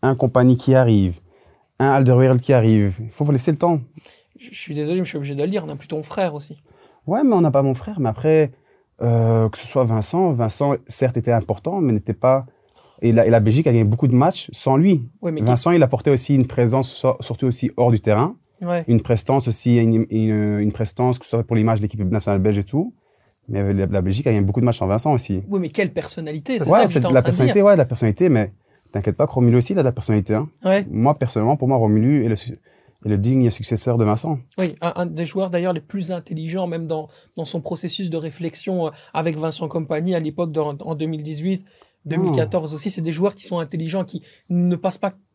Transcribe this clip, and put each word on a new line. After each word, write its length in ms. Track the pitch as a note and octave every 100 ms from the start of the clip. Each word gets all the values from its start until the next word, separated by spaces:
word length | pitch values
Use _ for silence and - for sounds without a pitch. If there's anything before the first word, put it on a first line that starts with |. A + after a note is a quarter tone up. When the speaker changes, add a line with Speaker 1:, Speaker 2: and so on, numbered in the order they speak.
Speaker 1:
un 140 | C3 B2+
Kompany 420 | B2+ B2+ B2+ B2+
qui 180 | - C3
arrive, 460 | B2 G#2+ F#2+ E2+ _ _ _ _ _ _
un 120 | C3+
Alderweireld 500 | C#3 B2+ B2 C3 B2+
qui 100 | B2+
arrive. 460 | C3 A2 G#2+ G2+ F#2+
Il 80 | A2
faut 140 | - D3
laisser 200 | C#3 D3
le 60 | D3
temps. 220 | F3 D#3+ A#2+ - - _ _ _
Speaker 2:
Je, 120 | -
je 80 | -
suis 160 | - D3
désolé, 240 | D3+ F3+
mais 60 | F3+
je 40 |
suis 80 | D3+
obligé 160 | C#3
de 80 | C#3
le 80 | D3+
dire, 140 | G3+
on 40 | D#3
n'a 100 | D3
plus 100 | -
ton 160 | D#3
frère 320 | D3+ - F#3 D3
aussi. 260 | D3 - _ _ _ _ -
Speaker 1:
Ouais, 160 | G#3
mais 100 | C#4+ G3+
on 40 |
n'a 120 | E3
pas 100 | C3+
mon 120 | C#3
frère. 280 | B2+ - G3+
Mais 80 | B2
après, 420 | A2 D3+ D#3 D3 - _ _ _ _
euh, 460 | A#2+ A#2 A2+ A#2 A2
que 100 | -
ce 80 | -
soit 200 | C#3 B2
Vincent, 480 | A2+ G#2+ E3+ F#3+
Vincent, 400 | B2+ A2+ - A#2 C#3 -
certes, 280 | - B2+ A#2+
était 160 | A2+
important, 480 | A#2 F#2+ G#2+ - G3
mais 140 | D3+
n'était 180 | A2 -
pas, 320 | G#2+ B2+ C3+ B2+ _ _ _ _ _
et 120 | A#2
la, 120 | A2+ A#2
et 40 |
la 100 | A2+
Belgique 260 | G#2 A#2 D#3+
a 40 |
gagné 140 | A#2 G#2
beaucoup 240 | A#2 C#3
de 60 | B2
matchs 340 | D3+ - -
sans 240 | - - C3+
lui. 320 | F#3 E3+ A#2+ _
Speaker 2:
Ouais, 100 | F3+
mais 80 | D#3
qui 80 | A2+
Speaker 1:
Vincent, 240 | B2 E3+
il 100 | F3
apportait 300 | B2+ B2+ -
aussi 240 | C3 - C#3
une 100 | B2+
présence, 460 | - A#2+ C3 C3
so-, 220 | - C3+ -
surtout 240 | - A#2 C3
aussi 240 | B2 B2 -
hors 140 | B2
du 100 | A2
terrain. 340 | - G#2 D#3 B3 _ -
Speaker 2:
Ouais. 220 | F3 F3 E3
Speaker 1:
Une 120 | A#2
prestance 460 | - A2+ - C#3 B2
aussi, 300 | A2 B2 A#2+
une, 280 | A2+ A2+ A2+
une, 500 | A2 A2 G#2+ G#2 G#2
une 120 | G#2
prestance, 440 | - A2+ - B2 B2
que 60 | -
ce 40 |
soit 120 | A#2
pour 120 | A#2 A#2
l'image 240 | A2 A2
de 40 |
l'équipe 180 | G#2 A2
nationale 400 | F#2+ G#2+ - G2
belge 160 | G2+ G2+
et 60 |
tout. 300 | G2 C#3 G#3+ - _ _ _ _ -
Mais 240 | G#2 G2
la, 140 | G2 G2
la 140 | G2
Belgique 240 | F#2+ G2+ C3
a 40 |
gagné 100 | G#2+
beaucoup 200 | F#2+ A2
de 40 | A#2+
matchs 120 | A#2
sans 100 | F#2+
Vincent 240 | G#2 D3+
aussi. 320 | C3+ - F#2+ G2
Speaker 2:
Oui, 100 | G3
mais 80 | E3+
quelle 240 | - D3+
personnalité, 680 | E3+ D#3+ - D#3 D#3 D3 B3+
c'est 100 | C#3
Speaker 1:
Ouais, 80 | G3
Speaker 2:
ça 40 |
que 40 | G#3+
Speaker 1:
c'est 60 |
Speaker 2:
j'étais 140 | E3 B2
en 20 |
Speaker 1:
de 60 | B2+
la 60 |
Speaker 2:
train 100 | B2
de 40 | B2+
dire. 80 | -
Speaker 1:
personnalité, 160 | G3+
ouais, 120 | G3+
de 40 | F#3+
la 60 | B2
personnalité, 440 | A#2 A2+ G2+ F3+
mais 240 | B2 G#2 - _ _ _
t'inquiète 240 | G#2 G2+ -
pas, 80 | D3
Romelu 320 | - A#2+ B2
aussi, 160 | A#2+
il 60 | F#3+
a 20 |
de 60 | C3
la 40 |
personnalité, 440 | B2 - G#2+ F#2+ G#2+
hein. 120 | D3+ _
Speaker 2:
Ouais. 240 | F#3+ G3 G3+
Speaker 1:
Moi, 240 | G#2+ B2 D3
personnellement, 420 | B2+ A2+ A2 D3
pour 100 | B2+
moi, 80 | C3+
Romelu 480 | A2 G#2+ A#2+ D3
est 60 | A2+
le 80 | G#2
su-, 160 | B2
est 560 | - _ _ _ _ G#2+
le 80 | G2+
digne 320 | G#2+ C3 A#2+
successeur 480 | - G#2+ A2 - A#2
de 80 | G#2+
Vincent. 340 | A2 - D3 - -
Speaker 2:
Oui, 180 | F3+ -
un, 140 | E3+ E3+
un 100 | F3
des 180 | D#3+ E3+
joueurs 240 | G3 F#3+
d'ailleurs 240 | F3 F#3
les 80 | E3
plus 320 | D3+ G3 E3+
intelligents, 540 | F3+ - D#3+ D#3+ F3+ F3+
même 200 | E3 E3
dans, 220 | D#3+ D3+ - _ -
dans 80 |
son 160 | D#3+ F3
processus 500 | C#3+ E3 F3+ - F#3
de 60 | E3
réflexion, 720 | D#3+ D3+ E3+ - - F#3 D#3+
euh, 40 | - -
avec 240 | D#3+ D#3+ D3+
Vincent 300 | D#3+ D#3+ D#3+
Kompany 480 | E3+ D#3 D#3 F3 F3
à 60 |
l'époque 320 | D#3 D3+ F3
de, 80 | D#3
en, 160 | D3 C#3+
en 160 | D#3+ D#3
deux 120 | D#3
mille 140 | D#3
dix-huit, 420 | D3+ D3+ F3 F#3+ F#3+ _ _ _ D3
deux 100 | D#3+
mille 160 | F#3
quatorze 400 | C3+ G#2+ F3+ D#3
Speaker 1:
Oh. 40 | D3+
Speaker 2:
aussi. 160 | G3
C'est 100 | F3+
des 100 | E3
joueurs 240 | D#3+ G3 G3
qui 80 |
sont 160 | - F3
intelligents, 460 | D#3+ E3 E3 F#3+ F#3
qui 180 | F3 - _ _
ne 280 | F3 F3 F3
passent 200 | F#3+ F#3
pas 140 | G3+ F#3+ _